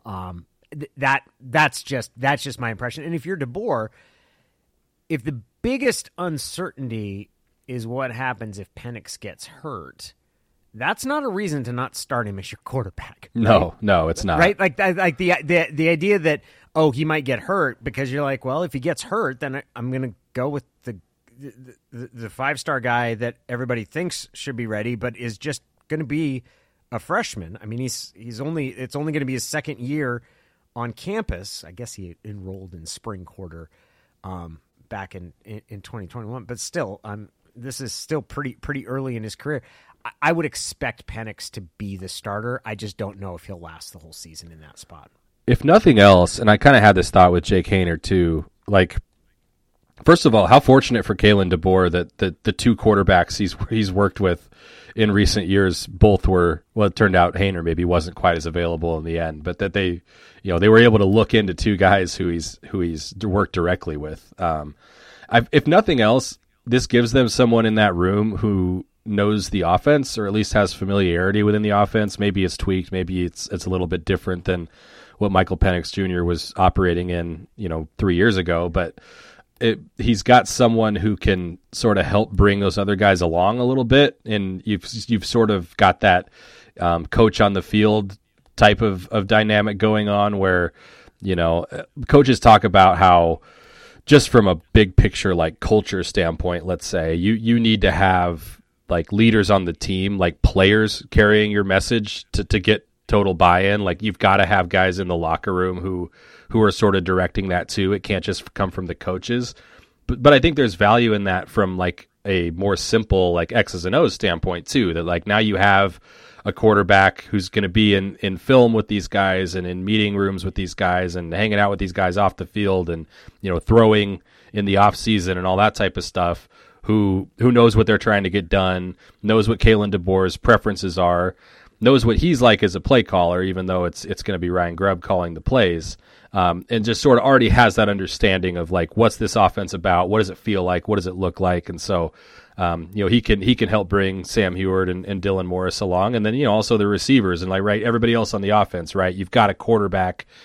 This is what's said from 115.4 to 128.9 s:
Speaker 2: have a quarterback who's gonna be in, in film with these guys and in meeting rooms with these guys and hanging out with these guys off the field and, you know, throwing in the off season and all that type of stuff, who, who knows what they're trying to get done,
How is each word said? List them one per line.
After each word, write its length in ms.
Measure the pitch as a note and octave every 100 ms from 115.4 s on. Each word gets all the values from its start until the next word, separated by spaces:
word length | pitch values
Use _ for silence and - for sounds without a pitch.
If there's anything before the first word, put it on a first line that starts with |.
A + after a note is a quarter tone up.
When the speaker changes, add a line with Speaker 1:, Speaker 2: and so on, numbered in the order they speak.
| A2 F#2+
Speaker 2:
have 440 | G2+ G2 G2 - _ - - - G#2
a 80 |
quarterback 680 | - A2 G2+ F#2+ G2 F#2+ - -
who's 240 | G#2 F2
gonna 200 | G#2+ G2
be 240 | F#2+ G#2+
in, 220 | G2 G2 -
in 160 | G2+ F#2
film 360 | - C3 A#2+
with 140 | A2+ -
these 200 | G#2 E2+
guys 480 | G2+ F#2+ F#2+ F#2 F2+
and 120 | F2+
in 180 | F2+ F#2+
meeting 300 | A2 G#2 G2+
rooms 300 | G2 F#2+ G2
with 100 | -
these 180 | F2+
guys 420 | - F#2 F2+ F2+ F2
and 180 | E2+
hanging 260 | E2+ G#2+ G2+
out 100 | G2+
with 100 | G2
these 120 | G2
guys 260 | F2+ F#2 F2+
off 200 | G2 -
the 80 | F2
field 440 | G#2+ G2 F#2+ E2+
and, 180 | E2 D#2 - - _
you 100 | G2
know, 80 | E2+
throwing 640 | - A2+ A2 G#2+ G2+ F#2+ - _ _
in 120 | G#2 G2+
the 120 | G2
off 180 | G2+ -
season 420 | A2+ G#2+ F2+ F2+
and 80 | F#2
all 120 | F#2+
that 180 | G#2+ -
type 220 | G2 -
of 60 |
stuff, 440 | - F#2+ F2 E2+ _ _ _ _
who, 440 | - G#2+ G2+ F#2+ - _
who 120 | A#2+
knows 240 | A#2+ A#2 G#2+
what 120 | A2
they're 100 | G#2
trying 260 | - G#2
to 60 | F#2+
get 200 | G2 E2
done, 460 | G2 F#2 F#2 F2+